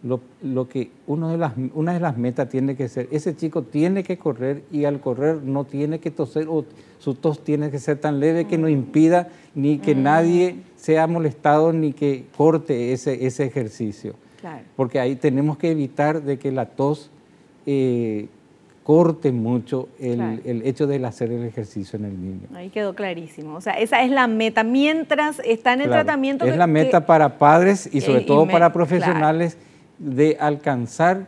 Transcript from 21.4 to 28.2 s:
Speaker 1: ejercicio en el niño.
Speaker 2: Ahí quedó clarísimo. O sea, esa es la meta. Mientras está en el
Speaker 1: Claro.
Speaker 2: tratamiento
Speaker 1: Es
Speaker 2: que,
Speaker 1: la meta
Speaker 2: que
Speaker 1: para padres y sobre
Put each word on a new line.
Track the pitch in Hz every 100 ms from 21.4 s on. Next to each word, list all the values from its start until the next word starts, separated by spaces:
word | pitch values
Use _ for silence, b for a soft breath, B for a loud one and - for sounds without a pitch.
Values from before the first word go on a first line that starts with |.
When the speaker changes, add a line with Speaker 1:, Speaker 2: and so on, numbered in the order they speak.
Speaker 1:
ejercicio | 117 110 104 - 95 107
en | 104
el | 95
niño. | 90 95 95
Speaker 2:
Ahí | 175 185
quedó | 214 202
clarísimo. | 180 196 170 160 - 151 156
O |
sea, | 196
esa | 185 220 254
es | 254
la | 269 247
meta. | 220 220 226
Mientras | 220 262 294 320 320 302 302 302
está | 240 226 254
en | 247
el | 285
Speaker 1:
Claro. | 277
Speaker 2:
tratamiento | 311 294 269 277 -
Speaker 1:
Es |
Speaker 2:
que, | 156
Speaker 1:
la | 175
meta | 156 160 175
Speaker 2:
que | 151
Speaker 1:
para | 165 147 147
padres | 147 160 185 196 -
y | 143
sobre | 131 127